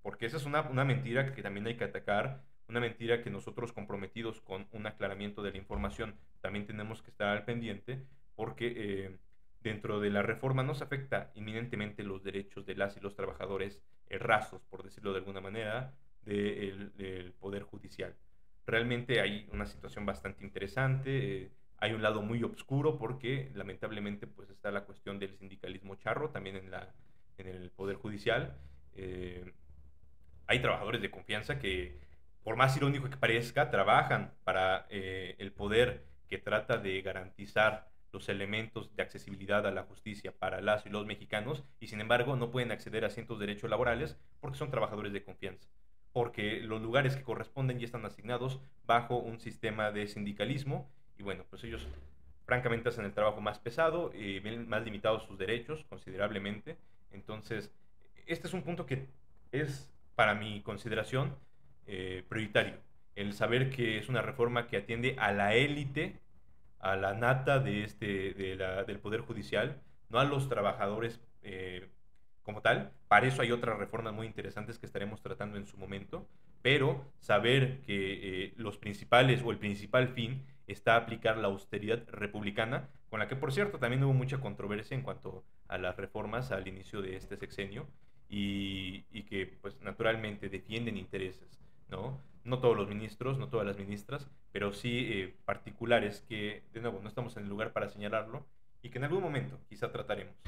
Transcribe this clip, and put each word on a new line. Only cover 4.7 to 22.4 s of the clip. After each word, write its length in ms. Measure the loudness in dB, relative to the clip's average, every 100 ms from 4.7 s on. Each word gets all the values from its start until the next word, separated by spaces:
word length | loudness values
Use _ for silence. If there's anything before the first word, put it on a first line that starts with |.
un 140 | -4 -4
aclaramiento 560 | 0 -2 0 -4 -2
de 80 | -2
la 80 | -4
información 560 | -2 0 0 0 -4 -6 -14 -6
también 260 | -4 -2 -4
tenemos 360 | -4 -6 -8
que 80 | -10
estar 180 | 0 2
al 160 | 2
pendiente, 600 | 0 -2 -2 -6 -6 -8 -8 -16 -12 -6
porque, 360 | -4 -2 -2 -2
eh, 400 | -2 -2 -4 -10 -16 -18 -18 -6
dentro 400 | -4 -2 -2 2
de 100 | 4
la 120 | 4
reforma 400 | 4 2 2 2
no 120 | 2
se 100 | 0
afecta 460 | -2 -4 -2 -2 -2
inminentemente 680 | -8 -6 -4 -2 -2 -4 -4
los 200 | -6 -6
derechos 420 | -4 -4 -6 -8
de 100 | -6
las 220 | 0 0 -2
y 40 |
los 140 | -8
trabajadores, 680 | -4 -6 -4 -4 -2 -4 -6 -18 -18 -8
eh, 100 | -2
rasos, 440 | 4 4 4 -8 -12
por 120 | -12
decirlo 300 | -12 -6 -2
de 60 | -2
alguna 220 | -2 -6
manera, 520 | -6 -4 -2 -2 -4 -10 -18 -12
de 440 | -2 2 2 0 -4
el, 280 | -6 -10 -8
del 360 | -8 -6 -8
Poder 300 | -10 -6 -6
Judicial. 520 | -8 -12 -12 -8 -8 -8 -18 -18 -18 -12 0
Realmente 540 | 2 4 0 4 4
hay 280 | 4 0 -4
una 140 | -4 -4
situación 400 | -6 -10 -4 -2
bastante 380 | -2 -4 -8
interesante, 1000 | -8 -6 -2 2 4 4 2 0 0 -2
eh, 80 | -6 -14 -14 0
hay 140 | 0
un 100 | 4
lado 200 | 4 4
muy 200 | 2 2